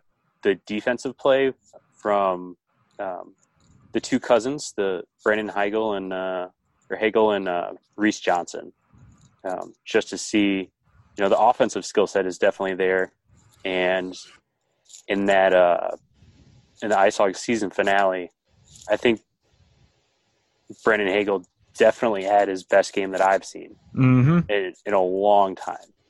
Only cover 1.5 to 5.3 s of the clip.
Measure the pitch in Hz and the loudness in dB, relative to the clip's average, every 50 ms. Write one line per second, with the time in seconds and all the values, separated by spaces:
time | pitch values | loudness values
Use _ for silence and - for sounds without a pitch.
1.5 | - _ _ _ _ - _ _ _ _ - 107 101 101 98 95 90 90 90 90 | -2 _ _ _ _ -20 _ _ _ _ -4 -2 0 0 0 0 -2 -4 -8 -14
2.5 | 87 _ _ _ _ _ _ _ _ - 101 95 90 90 90 90 95 _ _ _ | -16 _ _ _ _ _ _ _ _ -12 -10 -10 -10 -12 -14 -18 _ _ _ _
3.5 | _ _ _ _ _ _ _ _ - 113 - - 131 123 - - 123 110 110 131 | _ _ _ _ _ _ _ _ -6 -6 -4 -2 -4 -4 2 2 2 2 2 -2
4.5 | 147 147 - - - 104 98 95 92 87 - _ _ _ - 110 | -6 -6 -10 -10 -6 -4 -2 -2 -4 -6 -8 _ _ _ -2 0